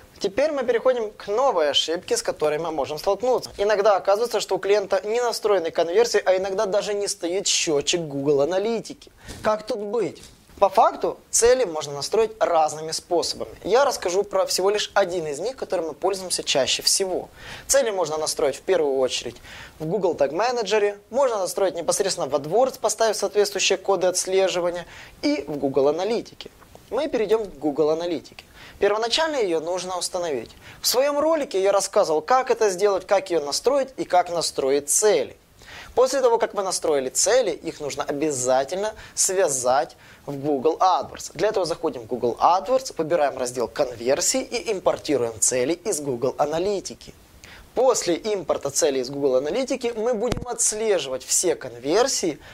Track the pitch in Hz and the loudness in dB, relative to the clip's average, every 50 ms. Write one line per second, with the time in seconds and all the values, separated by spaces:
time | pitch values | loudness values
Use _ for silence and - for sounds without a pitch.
0 | - - - - - 190 190 262 294 320 294 269 233 247 226 220 226 262 254 240 | -20 -20 -10 -6 -6 -2 0 0 0 0 0 -2 0 0 0 2 2 2 2 0
1 | 220 208 - - - 202 208 240 277 262 202 170 151 143 131 - - 160 165 180 | -2 -6 -8 -10 -6 -4 0 2 2 2 4 2 2 2 2 0 0 0 -2 -4
2 | - - 240 - - - 131 - 156 151 151 151 170 165 160 147 123 123 151 151 | -2 -2 -2 -2 -2 -2 -2 0 0 0 0 0 -2 -2 -2 -2 -2 -2 -4 -2
3 | - 202 202 196 247 254 240 185 - - - - 202 214 214 196 202 220 196 180 | 0 0 0 2 2 0 0 0 -2 -4 -4 0 2 2 4 4 6 6 4 4
4 | - 196 202 214 240 233 226 196 - - 190 185 202 196 208 208 196 - 196 185 | 4 2 2 2 2 0 -2 -2 -2 -2 -4 -2 2 2 2 2 2 2 0 -2
5 | - 208 226 247 247 233 208 - - 208 202 180 165 165 - 175 165 170 175 220 | 0 0 -2 0 0 -2 -2 0 2 2 2 2 2 0 0 0 0 2 4 4
6 | 240 226 - 202 - 190 185 185 190 196 190 196 220 190 196 202 180 202 208 202 | 4 4 2 2 4 4 2 2 2 -2 -2 -2 0 0 0 0 0 -2 -2 -2
7 | 202 180 - - 180 170 180 202 180 - - - - 170 147 143 143 - 180 175 | -2 -4 -4 -4 -4 -4 -2 -2 0 0 0 0 0 0 0 0 0 0 -2 -2
8 | 165 147 139 139 139 151 147 139 143 160 185 196 202 233 233 208 - - 277 - | -2 -4 -6 -2 2 2 4 4 2 2 0 0 -2 -2 -2 -4 -6 -10 -14 -18
9 | - - _ - - - - - - 220 214 214 214 - 254 202 208 202 220 233 | -20 -20 _ -20 -20 -18 -10 -4 -2 0 0 -2 -2 -6 -6 -6 -4 -4 -2 -2
10 | 185 143 - - - - - - _ - - - 196 190 - 226 277 330 294 - | -2 -2 -6 -10 -18 -20 -20 -20 _ -12 -2 2 2 4 6 6 4 4 4 0
11 | - 170 - - - _ - - 226 240 254 254 240 170 156 156 139 143 143 143 | -4 -4 -4 -6 -8 _ 0 4 6 6 6 4 2 0 -2 -4 -6 -6 -6 -8
12 | 135 - 202 214 226 214 220 - 160 165 170 160 156 147 147 156 156 160 156 - | -6 -2 0 0 0 0 0 0 0 2 4 4 2 2 -2 -6 -8 -8 -8 -8
13 | - - 175 160 131 - - 123 113 - 104 - - 170 214 262 277 254 196 - | -4 -2 -2 0 0 -2 -4 -8 -10 -10 -12 -8 -2 2 4 4 4 4 0 -2
14 | - 180 175 202 196 - 196 190 180 - - 185 185 202 208 202 - - - 202 | -2 -2 0 0 0 0 0 -2 0 0 0 0 0 0 0 0 -2 0 0 0
15 | 202 170 180 175 156 151 139 143 185 254 262 - 208 - - 175 165 156 143 - | 0 0 0 -4 -6 -6 -6 -6 -6 -8 -8 -8 -8 -4 -4 -4 -4 -4 -6 -4
16 | - 190 202 185 185 175 - - - - - 135 127 - - - - - - - | -2 -2 -2 -4 -6 -6 -6 -4 -2 0 0 2 2 0 0 0 0 0 2 0
17 | 196 185 175 131 - - - - - - - - - - 262 277 254 220 196 185 | 0 -2 -4 -6 -6 -8 -16 -18 -18 -16 -16 -8 -2 0 2 2 2 2 0 -2
18 | 165 147 156 156 151 139 - - 160 135 127 - - - 185 165 151 139 131 135 | -2 -2 -2 -4 -4 -4 -2 0 0 0 -2 -2 0 0 2 2 2 2 2 2
19 | 127 120 - - - 120 - - - - - - - - - - 156 160 190 208 | 0 0 -2 -4 -8 -8 -12 -14 -18 -20 -18 -18 -18 -16 -12 -8 -6 -4 -2 0
20 | 170 175 143 - 143 139 147 185 226 254 247 240 214 180 214 214 202 202 202 202 | 0 0 0 0 0 0 0 0 -2 0 -2 -2 -2 0 0 2 2 0 -2 -6
21 | - - 220 269 277 247 226 202 185 208 - 208 196 175 180 170 156 180 175 - | -12 -4 0 0 0 2 0 -2 -4 -4 -2 0 0 0 0 -2 -2 0 0 0
22 | 190 185 - 170 156 131 147 143 135 151 185 233 262 254 - - - 208 - - | 0 -2 -2 -4 -4 -2 -2 -2 -2 0 2 2 2 2 0 -2 -2 -2 0 2
23 | 226 220 190 - 208 185 - 208 202 202 - 185 - - 190 185 - 196 196 175 | 0 0 0 0 -2 0 2 2 2 2 0 -2 0 0 0 0 0 0 0 2
24 | 185 180 180 - - 185 185 190 190 175 170 180 170 175 170 175 165 - - - | 2 2 0 0 -2 0 2 2 2 2 2 0 -2 -2 -4 -6 -8 -12 -16 -20
25 | - - - - - 294 294 294 - - 151 139 143 135 131 139 135 147 151 170 | -20 -20 -10 -4 -2 -2 -2 -2 -4 -6 -6 -2 -2 0 2 4 4 4 2 0
26 | 190 214 233 185 - - - - - - - - - - - - - - 202 262 | 0 -2 -2 -4 -4 -8 -14 -18 -18 -20 -20 -20 -20 -20 -20 -20 -12 -6 -4 -4
27 | 311 - - 240 214 190 220 226 208 180 151 135 147 151 135 156 151 151 160 165 | -2 -2 -2 -2 0 2 0 0 0 -4 -8 -4 -4 -2 0 2 2 2 0 0
28 | 175 180 160 123 - - - - - - - - - - - - 196 202 208 220 | -2 -4 -6 -6 -8 -12 -20 -20 -20 -20 -20 -20 -20 -18 -4 0 2 2 2 2
29 | 233 233 226 311 320 320 302 262 208 180 165 156 151 170 185 180 175 185 185 175 | -2 0 0 0 0 0 0 0 0 0 0 -2 -2 -2 -4 -4 -4 -6 -6 -6
30 | 165 - - 180 170 165 139 113 110 - - - - - - - - - - 247 | -6 -6 -6 -4 -4 -4 -4 -6 -6 -10 -16 -20 -20 -20 -12 -6 -2 0 2 2
31 | 277 294 285 294 302 320 330 302 262 - - 190 190 202 202 196 190 - - 214 | 2 2 2 0 0 0 0 0 -2 -2 -2 0 2 4 2 2 2 2 2 2
32 | 180 160 151 156 156 - 254 262 247 254 226 - 220 202 185 175 208 208 190 170 | 4 4 2 0 2 2 2 2 2 2 0 2 2 0 2 2 2 2 2 2
33 | - - 202 190 185 180 170 156 143 143 135 - - 233 285 277 262 262 - - | 0 2 0 0 2 0 0 0 0 0 -2 0 0 2 2 2 0 -2 -4 -8
34 | 160 - 180 180 170 165 170 165 147 - - 151 135 131 143 147 143 - - - | -2 2 2 2 2 2 0 -2 -2 -2 -2 -2 0 2 2 2 2 0 0 2
35 | 214 214 190 143 110 95 - - _ _ _ - - - - - - - - 226 | 4 4 4 4 2 -2 -8 -18 _ _ _ -20 -20 -20 -18 -18 -16 -2 2 4
36 | 254 262 269 269 254 240 233 196 - - - 202 196 185 170 - - 160 147 139 | 4 4 4 4 4 4 4 4 2 0 -2 -2 -4 -2 -2 -2 0 0 0 0
37 | 127 127 - - - 185 233 262 240 180 143 - - 160 - - 147 135 127 143 | 0 -2 0 0 2 4 4 4 4 2 -2 -4 -6 -8 -8 -6 -8 -6 -6 -6
38 | 147 - 147 139 156 156 139 123 127 127 127 131 139 - 180 190 208 214 - - | -4 -4 -2 -2 0 -2 0 0 2 2 2 2 2 0 -2 -4 -4 -4 -6 -10
39 | - - - - - - 185 190 185 151 135 123 120 123 131 143 165 - - - | -16 -8 -4 -2 -2 0 2 2 2 2 0 0 0 2 2 2 0 -2 -6 -18
40 | - - - - - 143 143 139 135 151 143 131 127 160 160 - 185 190 170 139 | -20 -20 -20 -16 -12 -10 -8 -4 -2 -2 0 2 0 0 2 2 2 2 2 2
41 | - - - - - - - 139 185 220 - 196 175 156 165 - - 151 120 127 | -2 -6 -12 -14 -14 -12 -4 -2 0 0 0 0 0 -2 -2 -2 -4 -4 -4 -6
42 | 113 113 127 113 123 120 - - - 156 175 196 190 247 262 254 - - - - | -8 -8 -4 -2 -2 -2 0 4 4 4 4 2 0 0 0 0 -2 -4 -6 -4
43 | 160 147 175 156 143 135 127 123 127 123 123 127 113 110 - - 143 123 123 110 | -2 0 0 2 2 0 0 -2 -6 -4 -4 -4 -4 -2 0 -2 -2 -2 -4 -4
44 | 117 127 143 175 170 - - 262 262 - 233 233 - 233 202 175 - 160 - - | 0 0 0 2 0 0 0 -2 -2 -4 -6 -6 -4 -4 -4 -2 0 0 0 0
45 | - - 143 120 120 117 110 104 - - 127 127 123 147 175 - - 220 175 151 | 0 0 0 0 0 -2 -2 -2 0 0 2 2 0 0 -2 -2 -4 -4 -4 -4
46 | 143 139 123 117 131 127 - - 147 147 156 165 185 208 202 180 - - 117 - | -4 -4 -4 -2 -2 -2 0 0 -2 0 0 -2 -2 -2 -2 -4 -6 -10 -14 -16
47 | - - - - - - - - - - - - - - - 214 254 262 208 - | -18 -20 -20 -20 -20 -20 -20 -20 -20 -20 -20 -20 -16 -6 -2 2 4 4 4 2
48 | - 180 165 - - 214 208 190 147 - - - - 143 - - 170 147 135 131 | 2 0 -2 0 0 -2 -4 -2 -2 -2 -4 -2 -4 -4 0 2 2 2 2 0
49 | 120 127 139 139 143 135 127 131 143 147 190 254 269 254 269 - - 233 233 214 | -2 -4 -2 0 2 2 2 2 2 0 -2 -2 -2 -2 -4 -4 -4 -4 -4 -2
50 | 214 247 254 202 233 240 - - - 247 226 - - - 214 214 226 220 196 160 | -2 0 0 0 0 -2 -2 -4 -6 -6 -4 -2 -2 -2 -2 0 0 2 0 0
51 | 139 135 131 123 - - - - 185 165 143 - - 120 117 120 123 143 175 220 | 0 -4 -8 -8 -4 -2 -2 0 0 0 -2 -2 -6 -14 -12 -8 -2 0 2 2
52 | 254 269 - - 208 165 - - - - | 2 2 0 -2 -2 -4 -4 -6 -10 -20